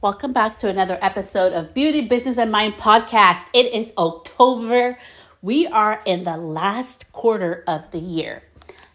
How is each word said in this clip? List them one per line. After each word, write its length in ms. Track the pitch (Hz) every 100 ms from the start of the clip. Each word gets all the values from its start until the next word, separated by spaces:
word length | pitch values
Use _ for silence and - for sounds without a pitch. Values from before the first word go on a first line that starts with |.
| 202
Welcome 280 | 202 285
back 260 | 254 220 220
to 100 | 214
another 300 | 190 185 180
episode 500 | 190 190 190 208 185
of 220 | 170 165
Beauty, 280 | - 302 302
Business, 360 | 226 247 247 240
and 140 | 226
Mind 240 | 214 214 208
podcast. 680 | 220 220 220 226 196 175 - 247
It 180 | 247
is 180 | 208 226 -
October. 1000 | 170 165 - - 254 247 226 247 247 247 - - - _
We 240 | 185 269 339
are 340 | 220 214 214 -
in 200 | 180 175
the 120 | 160
last 760 | 165 156 185 220 254 - -
quarter 520 | - 226 214 180 170 -
of 240 | 156 -
the 80 | 170
year. 460 | 175 165 113 - _ _ - - -